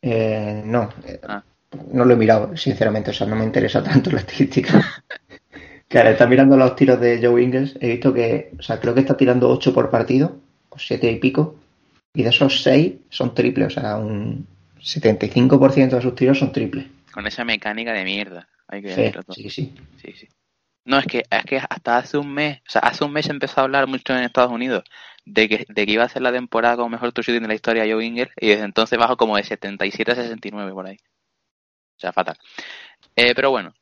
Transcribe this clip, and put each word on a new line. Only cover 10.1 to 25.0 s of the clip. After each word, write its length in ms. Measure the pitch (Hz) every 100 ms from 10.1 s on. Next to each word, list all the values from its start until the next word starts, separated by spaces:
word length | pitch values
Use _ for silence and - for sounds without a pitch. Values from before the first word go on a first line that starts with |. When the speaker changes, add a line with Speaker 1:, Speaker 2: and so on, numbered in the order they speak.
| 127 160 - _ _ _
Speaker 1:
o 100 | -
siete 320 | - 120 117
y 60 | 113
pico, 380 | 143 139 156 - _ _ _ _ _
y 120 | 156
de 60 | 113
esos 340 | 120 139 -
seis 300 | - 131 180 - _
son 260 | - 127 -
triples, 320 | 123 113 107 -
o 20 |
sea, 160 | 107 104
un 500 | 107 104 113 117 - _ _ _
setenta 460 | - - 110 110 107
y 20 |
cinco 300 | - 127 139
por 120 | 135
ciento 240 | 135 131 127
de 40 |
sus 140 | 127 120
tiros 240 | 127 135
son 120 | 127
triples. 360 | - 107 90 - _ _
Speaker 2:
Con 140 | - 104
esa 180 | - 117
mecánica 480 | 110 110 107 117
de 100 | 110
mierda, 440 | 95 98 101 87 - _ _
hay 140 | 101
que 140 | 98 92
Speaker 1:
Sí, 40 |
Speaker 2:
decirlo 220 | 110 98
todo. 120 | 95 98
Speaker 1:
sí, 120 | 107
sí. 240 | - 147 - - _
Speaker 2:
Sí, 100 | - -
sí. 100 | _ _ _ _ _ _ -
No, 120 | 135
es 80 | -
que, 180 | 120 -
es 160 | 110 -
que 120 | 135
hasta 400 | - - - 120
hace 200 | - 147
un 160 | 143
mes, 280 | 143 151 139 -
o 40 |
sea, 100 | -
hace 220 | - - 147
un 80 |
mes 160 | 147 156
empezó 320 | 143 135 -
a 40 | 135
hablar 200 | 139 131
mucho 260 | 131 - 131
en 60 |
Estados 280 | 120 131 123
Unidos 320 | 117 127 107 - -